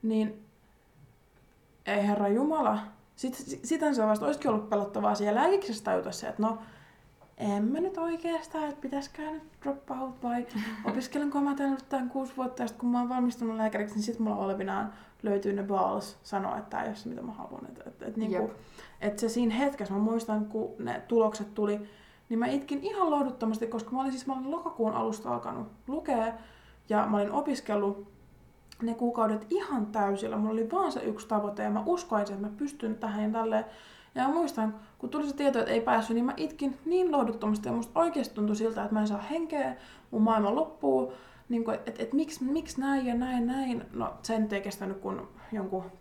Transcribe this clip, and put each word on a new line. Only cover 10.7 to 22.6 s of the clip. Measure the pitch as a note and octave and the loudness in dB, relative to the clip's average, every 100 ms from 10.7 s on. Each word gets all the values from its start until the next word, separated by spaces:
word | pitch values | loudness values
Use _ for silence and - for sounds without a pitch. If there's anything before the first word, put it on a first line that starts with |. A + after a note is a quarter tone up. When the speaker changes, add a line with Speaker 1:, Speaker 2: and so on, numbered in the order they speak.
| A3 A#3+ | -4 -2
Speaker 1:
opiskelenko | A3 B3 D4 D4 C#4+ | -2 -2 -2 0 2
mä | C#4+ | 0
tän | C#4 C#4 | 2 0
nyt | C4 - | 0 -2
tän | C4+ B3 | -2 -2
kuusi | C4+ C4 - | -2 -4 -4
vuotta, | B3+ B3+ | -4 -2
ja | A#3 | -6
sit | - | -2
kun | A#3+ | 0
mä | A#3+ | 2
oon | A#3+ | 2
valmistunut | B3+ B3 A#3 A3+ A3 | 2 2 2 -2 0
lääkäriksi, | A3 G#3 G#3 | 0 0 -2
niin | G#3+ | -2
sit | G#3+ A3+ | -2 0
mulla | A3 G3+ | 0 0
olevinaan | G3 G3 F#3+ F#3+ G#3 - - - | 0 0 -2 -2 -4 -8 -20 -6
löytyy | G#3+ G3+ G3+ | 0 2 2
ne | G3+ | 0
balls | G3 F#3+ F#3 G3+ - - | 0 2 2 0 -4 -14
sanoa, | - G3 F#3+ - | -4 -2 -2 -4
että | G#3+ | -4
tää | - | -4
ei | - | -4
oo | |
se, | G#3 A#3 | -4 -8
mitä | A#3+ | -8
mä | A#3+ | -8
haluan. | G#3+ - - - | -10 -12 -12 -14
Et, | - - | -14 -16
et, | - | -10
et | - A3 | -6 -2
niinku, | G#3+ F3+ | 0 0
Speaker 2:
Jep. | D3+ - - - - - | 0 -4 -18 -20 -20 -4
Speaker 1:
et | G#3 G#3 | -4 0
se | A3+ | 0
siinä | A#3 A#3+ | 2 2
hetkessä, | A3 C#4 C#4 F#3+ | 4 2 0 -2
mä | G3 | 2
muistan, | A3 A3+ A3+ G#3+ G#3 | 2 2 0 -2 0
kun | A3 A3+ - | -2 -4 -4
ne | A#3 - - | -6 -6 2
tulokset | A#3 A3 - G#3 | 4 4 2 -6
tuli, | - G#3 G#3 G#3 - - - _ | -2 0 0 -4 -16 -20 -20 _
niin | A3+ | 0
mä | B3 | 2
itkin | C#4 | 0